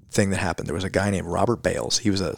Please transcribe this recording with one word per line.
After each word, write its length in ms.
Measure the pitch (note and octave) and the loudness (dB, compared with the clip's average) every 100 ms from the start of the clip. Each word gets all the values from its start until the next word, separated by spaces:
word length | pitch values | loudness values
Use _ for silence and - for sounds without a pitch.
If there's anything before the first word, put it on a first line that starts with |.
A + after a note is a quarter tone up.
| - | -4
thing 180 | - G2 | 0 2
that 80 | F#2+ | 2
happened. 300 | F2+ D#2+ - | 0 -2 -4
There 80 | E2 | -4
was 80 | |
a 60 | F#2+ | -2
guy 200 | F#2 G2+ | 0 0
named 180 | G2 E2+ | 0 -2
Robert 360 | F2+ G#2 A#2 | 0 2 2
Bales. 360 | F2+ - A#1+ - | 0 -2 0 0
He 120 | G#2 | 2
was 100 | G2 | 2
a 160 | F2+ | 0